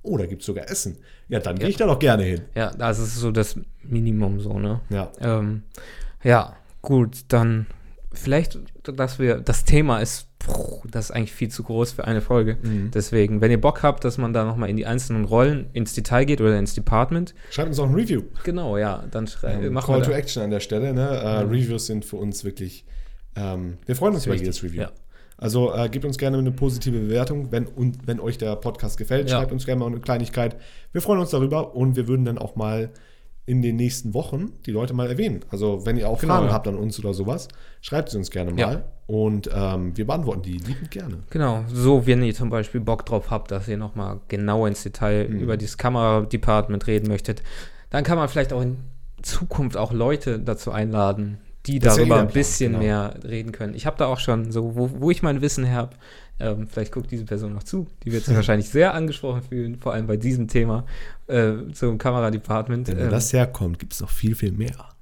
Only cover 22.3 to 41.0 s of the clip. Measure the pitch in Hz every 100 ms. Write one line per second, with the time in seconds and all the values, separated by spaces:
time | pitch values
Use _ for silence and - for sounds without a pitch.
22.3 | 98 98 - 92 - - - - - -
23.3 | - 101 92 90 87 - 127 202 190 -
24.3 | 92 92 - 87 85 - - - - -
25.3 | - 113 120 123 98 117 120 143 131 135
26.3 | 131 131 127 - 120 131 117 107 117 131
27.3 | 147 131 117 120 - 123 123 - 117 120
28.3 | 123 110 107 - - - - - 131 135
29.3 | 127 127 127 - 127 120 117 - 170 117
30.3 | - 117 - - - - 175 170 196 175
31.3 | 147 135 156 - 127 131 127 113 131 123
32.3 | 117 107 110 107 110 127 - - - -
33.3 | - - 127 120 117 120 127 113 110 -
34.3 | 139 208 - - 107 123 123 123 123 220
35.3 | 98 - 101 107 98 107 117 107 113 156
36.3 | 180 - 110 104 98 110 107 104 95 98
37.3 | 147 - - - - - 147 165 107 90
38.3 | 92 87 85 110 151 - - - 107 107
39.3 | 104 - 98 98 92 90 85 107 160 135
40.3 | 92 92 87 87 131 160 98